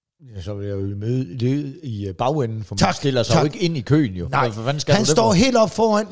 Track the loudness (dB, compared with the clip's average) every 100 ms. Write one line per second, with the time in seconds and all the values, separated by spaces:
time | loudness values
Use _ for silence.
0 | _ _ -18 -14 -10 -8 -6 -6 -6 -6
1 | -4 -4 -4 -2 -2 -2 -4 -10 -10 -8
2 | -6 -2 -2 0 -2 -4 -8 -2 0 0
3 | 0 0 2 2 2 0 -2 -2 2 2
4 | 2 -2 -2 0 0 -2 -4 -2 2 2
5 | 4 4 4 6 4 4 2 2 2 2
6 | 0